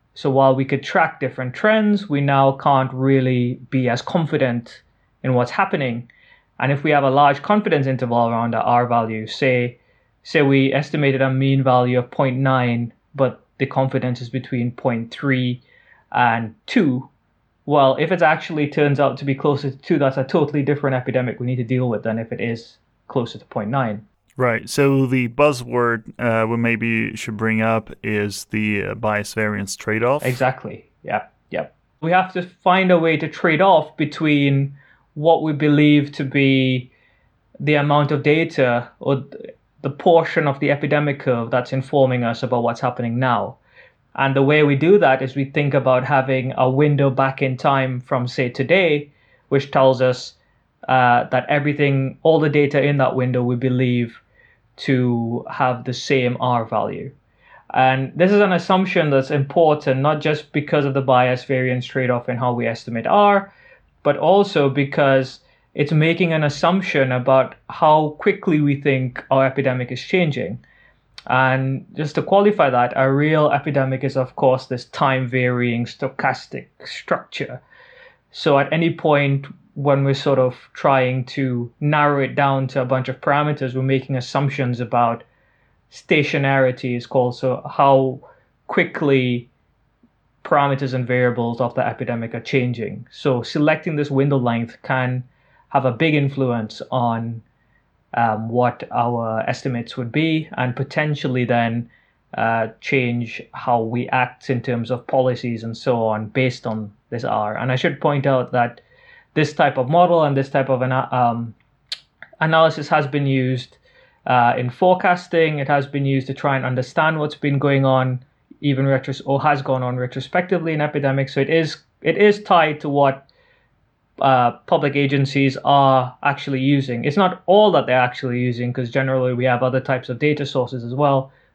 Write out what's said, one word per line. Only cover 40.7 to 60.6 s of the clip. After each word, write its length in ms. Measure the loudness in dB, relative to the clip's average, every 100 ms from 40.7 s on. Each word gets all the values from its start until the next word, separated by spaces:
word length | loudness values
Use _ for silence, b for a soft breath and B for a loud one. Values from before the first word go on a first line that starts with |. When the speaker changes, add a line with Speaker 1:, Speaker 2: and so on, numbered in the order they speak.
Speaker 1:
epidemic 500 | -2 0 0 0 -4
curve 300 | -2 -2 0
that's 220 | -2 -2
informing 500 | -6 -2 2 2 2
us 200 | -2 -4
about 200 | -4 -2
what's 180 | -2 -2
happening 380 | -4 -4 -4 -2
now. 380 | 0 0 -2 -10 b b b b _ -4
And 200 | 0 2
the 60 |
way 220 | 2 4
we 120 | 4 2
do 220 | 4 6
that 240 | 6 2
is 120 | 0
we 120 | -4 -4
think 260 | -2 0
about 320 | 0 2 0
having 480 | 2 0 0 -2 -2 0
a 100 | 0
window 400 | 2 2 2 0
back 320 | 2 -2 0
in 160 | -4 -2
time 440 | 0 0 -2 -4
from, 280 | -4 -4 -4
say, 220 | -4 -4
today, 600 | -2 0 2 4 0 -4 b b b b
which 220 | -2 0
tells 320 | 4 4 4
us, 320 | 2 0 -8 _ _ _ _ _ -2
uh, 360 | 2 4 4 2
that 160 | -4 0
everything, 720 | -2 0 0 0 0 -2 0
all 180 | 2 4
the 100 | 2
data 320 | 2 2 2
in 160 | 2 2
that 180 | 0 0
window 260 | -2 0
we 140 | -2 -2
believe 640 | 0 0 0 0 -2 -8 _ b b b _ -12
to 680 | -2 0 2 0 -2 -6 -8
have 340 | -2 -2 -2
the 100 | -6
same 420 | -8 0 0 0 -2
R 240 | -2 -2
value. 460 | -2 -4 -4 -6 -12 -16 _ b b b b
And 400 | 2 2 2 -2
this 180 | 0 4
is 80 | 4
an 120 | 4
assumption 580 | 2 2 0 2 0 2
that's 200 | 2 2
important, 720 | -2 0 2 4 2 0 0
not 200 | 0 0
just 320 | -2 -4 -4
because 320 | -4